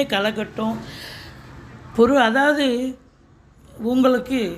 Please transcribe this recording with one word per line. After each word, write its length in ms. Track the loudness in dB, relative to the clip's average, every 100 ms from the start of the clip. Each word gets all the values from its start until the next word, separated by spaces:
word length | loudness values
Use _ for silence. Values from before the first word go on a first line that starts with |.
கலக்கட்டும். 720 | 0 0 -2 -2 -6 -6 -6 -6 -10 -16 -16 -18 -20 -20 -20 -20 -20 -20 -6
பொருள், 300 | 2 4 6
அதாவது 420 | 4 4 2 2 0 -2 -4 -10 _ _ _ _ _ _ -20 -10
உங்களுக்கு 580 | -2 2 4 2 0 -4 -4